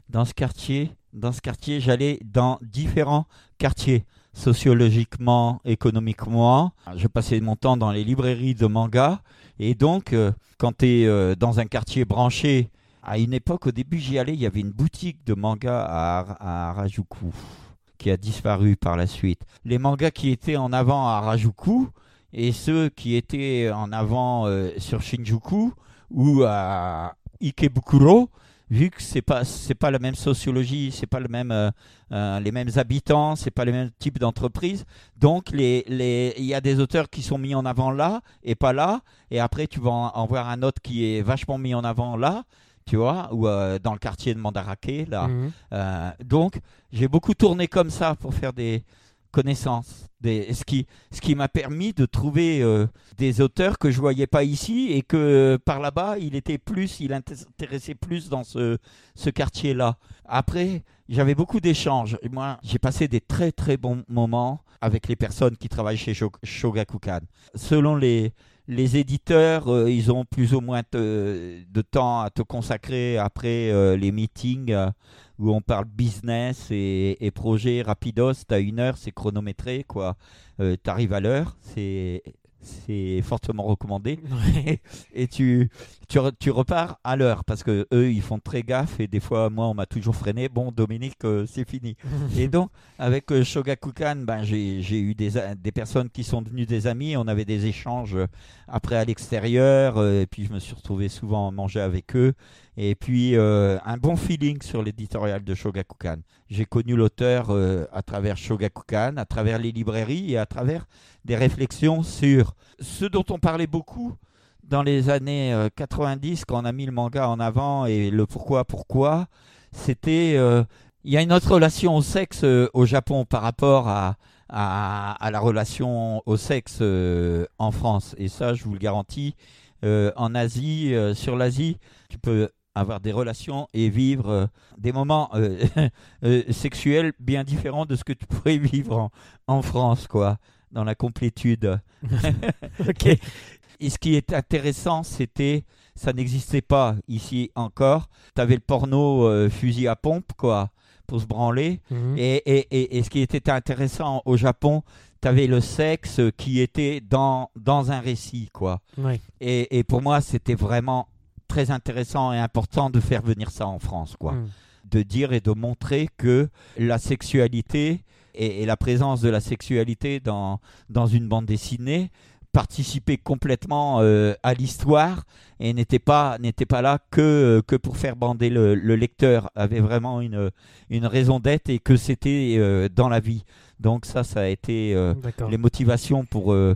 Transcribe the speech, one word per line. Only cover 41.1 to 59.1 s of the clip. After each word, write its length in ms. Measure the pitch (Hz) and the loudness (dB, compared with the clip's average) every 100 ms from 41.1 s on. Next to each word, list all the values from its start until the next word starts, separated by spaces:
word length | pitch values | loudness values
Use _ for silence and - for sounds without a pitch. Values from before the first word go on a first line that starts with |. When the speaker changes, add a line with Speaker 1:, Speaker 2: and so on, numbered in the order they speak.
| 110 | -2
Speaker 1:
vachement 340 | 101 135 - 135 | -2 -4 -4 -6
mis 160 | 131 | -4
en 100 | 120 | -4
avant 320 | 120 117 123 117 | -4 -4 -6 -2
là, 280 | 139 208 - _ _ _ - | -2 -2 -10 _ _ _ -4
tu 80 | 110 | 0
vois, 340 | 120 175 175 | 0 -2 -6
ou, 160 | 117 110 | -2 0
euh, 300 | 101 95 95 | 0 -2 -4
dans 160 | 101 | -6
le 60 | 107 | -6
quartier 340 | 117 98 127 | -8 -6 -6
de 60 | 113 | -4
Mandarake, 640 | 107 98 98 98 - 143 160 | -4 -6 -8 -10 -8 -8 -6
là. 200 | 101 87 | -4 -4
Speaker 2:
Mhm. 240 | 123 135 - - | -4 -6 -8 -10
Speaker 1:
Euh, 380 | 101 95 92 87 - 123 | -6 -6 -6 -8 -10 0
donc, 340 | 147 180 - - _ _ | 2 2 -4 -16 _ _
j'ai 160 | 113 131 | -2 2
beaucoup 280 | 156 - 208 | 2 2 4
tourné 320 | 208 175 170 | 4 4 0
comme 240 | 190 160 | 2 0
ça 240 | - 160 151 | 2 -2 -2
pour 180 | 135 | -4
faire 200 | 131 135 | -4 -4
des 300 | 123 117 113 - _ _ _ _ | -4 -2 -2 -6 _ _ _ _
connaissances. 760 | - 131 131 131 120 - - - _ | 0 2 0 -2 -4 -6 -18 -20 _
Des, 320 | 117 107 101 | -2 -2 -2
ce 120 | 123 - | -6 -2
qui, 220 | 135 135 _ - | -2 -2 _ -18
ce 100 | - | -6
qui 140 | - 143 | -2 0
m'a 120 | 135 | 0
permis 460 | 165 139 151 202 | -2 -4 -4 -4
de 140 | 202 127 | 0 0
trouver, 540 | - 147 147 165 151 | 0 0 2 2 2
euh, 260 | 117 107 110 - _ - | 2 4 2 -4 _ -4
des 220 | 135 113 | -2 2
auteurs 380 | 135 - 185 - | 2 2 0 2
que 140 | 147 | 0
je 100 | 127 | 2
voyais 260 | 139 131 135 | 0 0 2
pas 160 | 151 | 2
ici 460 | 147 143 - 233 262 | 2 -2 -4 -2 0
et 120 | 139 | -2
que, 120 | - 160 | 0 2
euh, 420 | 147 139 131 131 | 6 6 6 4
par 160 | - 139 | 0 -2
là-bas, 380 | 143 143 196 208 | -2 -2 -4 -4
il 160 | 156 135 | -6 -8
était 220 | - 147 | -6 -6
plus, 420 | - 196 190 - | -4 -4 -4 -6
il 140 | 139 | -6
intéressait 800 | 135 - 131 - - 147 135 - 143 | -6 -8 -16 -18 -16 -10 -10 -10 -12
plus 340 | 175 175 156 | -8 -8 -6
dans 140 | 135 | -8
ce, 360 | 120 123 120 117 _ _ _ | -6 -4 -2 -2 _ _ _